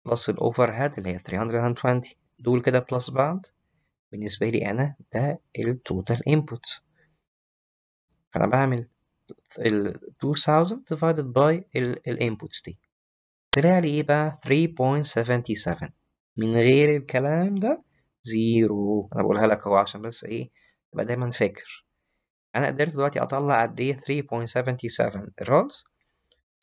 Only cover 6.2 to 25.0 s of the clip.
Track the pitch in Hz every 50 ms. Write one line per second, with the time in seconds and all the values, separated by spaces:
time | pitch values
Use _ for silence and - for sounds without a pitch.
6.2 | - 131 151 156 147 - 120 113 - - - - - _ _ _ _ _ _ _
7.2 | _ _ _ _ _ _ _ _ _ _ _ _ _ _ _ _ _ _ _ _
8.2 | _ _ - - 101 101 120 131 135 135 127 120 117 - _ _ _ _ _ _
9.2 | _ - - - _ _ - - 113 113 107 104 101 98 - - - - - -
10.2 | - 135 151 - - 151 151 156 170 180 220 262 - - 165 147 160 165 165 156
11.2 | 139 127 120 135 139 151 160 170 185 - - 127 127 123 - - - 131 120 113
12.2 | 123 117 110 104 110 104 - - - - 87 - _ _ _ _ _ _ _ _
13.2 | _ _ _ _ _ _ - 139 147 170 180 180 170 156 147 151 151 147 147 151
14.2 | 151 156 147 - - 127 139 151 165 165 165 - 127 131 139 147 147 - - 117
15.2 | 117 117 123 120 117 - 107 101 - 101 85 - - - - _ _ _ _ _
16.2 | _ _ _ - 110 110 113 117 117 123 131 139 147 151 147 147 135 - - 127
17.2 | 131 143 156 165 180 202 202 196 190 240 311 339 - _ _ _ _ _ _ _
18.2 | - 113 110 110 113 113 113 113 113 104 104 104 101 101 107 104 98 - - 113
19.2 | 101 107 101 104 110 110 107 107 - 101 101 98 101 - - 104 107 117 113 -
20.2 | - - 110 120 127 123 _ _ _ _ _ _ _ _ - - 110 110 120 123
21.2 | 127 120 123 - 113 98 - - - - - - _ _ _ _ _ _ _ _
22.2 | _ _ _ _ _ _ - 117 139 151 139 131 147 165 151 139 139 143 143 -
23.2 | 123 - 139 135 143 143 139 113 117 117 - 120 127 135 139 131 - - 139 147
24.2 | 139 - 120 117 117 117 - 127 127 127 123 123 - 117 - -